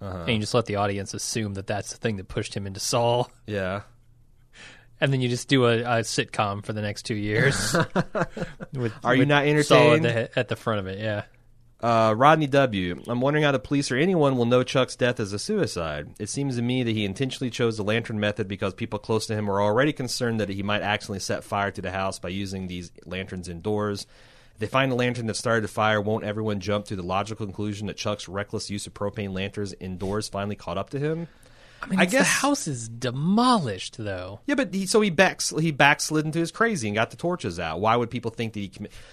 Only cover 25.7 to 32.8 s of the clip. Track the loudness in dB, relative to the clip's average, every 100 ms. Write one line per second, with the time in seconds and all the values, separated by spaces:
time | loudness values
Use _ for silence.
25.7 | 0 2 2 0 -2 -2 -4 -2 -2 -2
26.7 | -2 -4 -6 -2 -2 -2 -6 -8 -6 -6
27.7 | -6 -8 -6 -4 -6 -6 -8 -6 -6 -6
28.7 | -8 -10 -6 -6 -4 -6 -4 -6 -6 -8
29.7 | -8 -10 -6 -4 -4 -4 -4 -6 -6 -6
30.7 | -6 -6 -4 -4 -4 -8 -14 -20 -20 -20
31.7 | -14 -2 2 4 4 4 2 2 2 -2
32.7 | -6